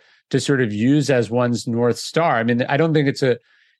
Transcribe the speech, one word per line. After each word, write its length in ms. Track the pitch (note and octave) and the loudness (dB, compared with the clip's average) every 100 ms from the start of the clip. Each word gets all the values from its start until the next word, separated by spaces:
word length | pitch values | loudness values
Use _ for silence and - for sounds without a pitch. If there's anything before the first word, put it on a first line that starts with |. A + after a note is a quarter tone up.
| _ _ _ | _ _ _
to 80 | C3 | -2
sort 200 | - C3+ | 0 0
of 140 | A#2 | 0
use 360 | G#2 A#2+ D3 C3+ | 0 2 2 2
as 200 | B2+ G#2 | 0 0
one's 360 | A#2+ B2 A#2+ - | 0 0 -2 -4
North 320 | A#2 A#2+ A#2 | 0 0 -2
Star. 380 | - D#3+ E3 A#2+ | -4 -2 0 0
I 80 | |
mean, 200 | A#2 A#2+ | 0 0
I 120 | B2+ C#3 | 0 0
don't 180 | E3 | 2
think 140 | D#3 C#3 | 2 0
it's 160 | C3+ | 0
a, 140 | C3 A#2 _ _ _ | -2 -2 _ _ _